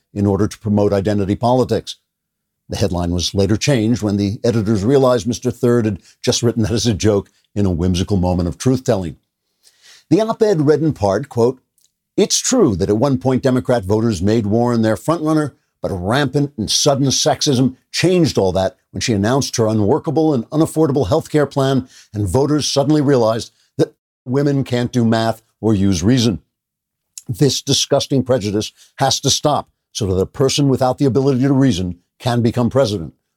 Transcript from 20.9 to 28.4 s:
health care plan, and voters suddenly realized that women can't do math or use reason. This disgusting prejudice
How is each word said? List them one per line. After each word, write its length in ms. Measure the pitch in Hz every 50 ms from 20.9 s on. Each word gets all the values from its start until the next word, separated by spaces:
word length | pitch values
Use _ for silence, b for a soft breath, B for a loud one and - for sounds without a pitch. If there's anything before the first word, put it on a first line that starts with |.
| 135 143 131 92
health 220 | 147 160 156 -
care 160 | - 151 147
plan, 420 | 143 - 147 135 135 139 131 131 B B B B B B
and 140 | 104 104 92
voters 400 | 80 127 143 139 147 151 135 -
suddenly 320 | - 139 139 135 156 151
realized 520 | 143 131 143 127 113 110 113 117 - - _ _ _ _ _ -
that 160 | 156 - _ _ _ _ _ _ _
women 400 | 127 123 139 143 147 143 139 127
can't 260 | - 123 120 120 120
do 140 | - 127 117
math 360 | 113 113 113 113 113 113 - _ _ _ _
or 120 | - 107 113
use 300 | 95 98 98 98 85 71
reason. 360 | 104 127 131 110 120 95 80 - _ _ _ _ _ _ _ _ _ _ _ _ _ _ - - -
This 320 | 120 - 151 135 127 -
disgusting 600 | - - 139 - - - 143 139 - - 147 135 -
prejudice 500 | - 127 127